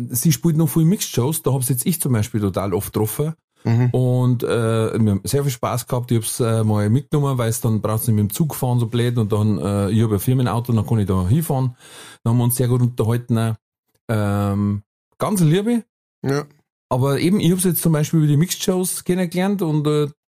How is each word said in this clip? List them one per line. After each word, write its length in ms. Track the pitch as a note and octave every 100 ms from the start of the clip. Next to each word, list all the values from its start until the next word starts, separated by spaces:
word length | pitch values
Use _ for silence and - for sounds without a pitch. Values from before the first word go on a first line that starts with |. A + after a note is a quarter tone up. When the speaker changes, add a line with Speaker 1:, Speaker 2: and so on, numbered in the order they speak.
| A#2+
Speaker 1:
sie 200 | B2 E3+
spielt 240 | C#3+ E3+ D#3
noch 140 | D#3+
viel 160 | E3+ D#3+
Mixed-Shows, 560 | G#3+ - - B2 D#3+
da 120 | -
hab's 160 | C3 B2+
jetzt 180 | B2+ -
ich 120 | E3
zum 140 | D3
Beispiel 260 | A#2 G2+ A2
total 360 | G#2 F#2 G2 F#2
oft 180 | -
getroffen. 400 | G#2 G#2+ - D3+ D#3+ _ _
Speaker 2:
Mhm. 260 | A#2 A#2 B2
Speaker 1:
Und, 540 | B2 B2+ B2 B2 B2
äh, 40 | -
wir 640 | G#2+ A2+ A2+ A2 G2+ G#2+
haben 100 | G2
sehr 180 | G2 C#3
viel 100 | C#3+
Spaß 360 | B2 A2 A#2+ -
gehabt, 240 | B2+ B2
ich 60 | A#2
hab's, 200 | A2 -
äh, 240 | A#2 A2+
mal 240 | G#2+ G#2 G#2
mitgenommen, 480 | B2+ - D3+ C#3+ C3
weil's 220 | A2+ A2+
dann 200 | A#2+ G#2+
braucht's 240 | G#2 A2 A#2+
nicht 100 | G#2+
mit 100 | G#2
dem 40 |
Zug 220 | - D#3
fahren, 260 | - C3 B2
so 60 | A2+
blöd, 320 | A#2+ A#2+ A#2+
und 140 | G#2
dann, 260 | G#2 G#2+ F#2+
äh, 320 | E2+ G2+ G2+
ich 140 | G#2+
hab 80 | A2
ein 80 | G2+
Firmenauto, 520 | - C3 A#2+ A2+ A#2
dann 140 | A#2 -
kann 140 | A2+
ich 80 | F#2+
da 200 | F#2+ F2+
hinfahren. 480 | D3+ D#3+ C3+ C3 - - - - -
Dann 100 | A#2
haben 40 | B2
wir 60 |
uns 140 | A#2+ B2
sehr 100 | B2
gut 140 | B2+
unterhalten. 720 | B2 B2 A2+ A#2+ A#2+ A2+ A2+ A2 _ _ _ _ -
Ähm, 760 | A2 G#2 G2+ G2+ G2+ G2+ G#2 - _ _ -
ganz 240 | D3 G3+
Liebe. 420 | D#3 F3 G#3 A#3+ - _ _ _
Speaker 2:
Ja. 220 | - C#3+ D3 _ _ _ -
Speaker 1:
Aber 300 | B2+ C3+ C#3
eben, 200 | E3+ G3+
ich 120 | E3
hab's 120 | F#3
jetzt 180 | F#3 D#3+
zum 120 | E3+
Beispiel 260 | D3+ D3+ E3
über 80 | D3+
die 100 | D3
Mixed-Shows 640 | F3+ - - F#3 F#3 -
kennengelernt 600 | - F#3 F3+ F3 F#3+ G3+
und, 240 | G#3+ D3+ D3
äh, 220 | D3+ D3 - _